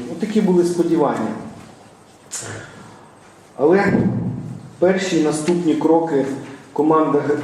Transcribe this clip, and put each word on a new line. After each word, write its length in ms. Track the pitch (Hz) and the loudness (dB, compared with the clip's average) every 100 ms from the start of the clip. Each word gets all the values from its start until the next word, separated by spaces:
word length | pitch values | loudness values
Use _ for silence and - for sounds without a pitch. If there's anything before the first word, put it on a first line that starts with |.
| 120 | -8
Ну, 60 | 170 | -6
такі 220 | 208 220 | -2 2
були 220 | 180 180 | 4 4
сподівання. 720 | 175 175 165 156 139 117 110 - - - - - - - - - - - - - - - - - - - - - - - | 2 2 0 2 0 0 -4 -6 -12 -16 -20 -20 -20 -20 -20 -20 -14 -12 -12 -14 -16 -20 -20 -20 -20 -20 -20 -20 -18 0
Але 380 | 143 190 196 - - - - - - - - - | 4 4 4 2 0 -2 -4 -6 -10 -14 -16 0
перші 440 | 175 190 - 165 | 2 2 0 0
наступні 520 | 151 156 - 175 165 143 | 0 0 0 0 0 2
кроки 500 | 156 160 156 139 139 135 - - - | 4 2 2 0 -2 -6 -12 -16 -8
команди, 460 | - 151 156 147 143 135 147 | -2 2 4 2 0 0 -2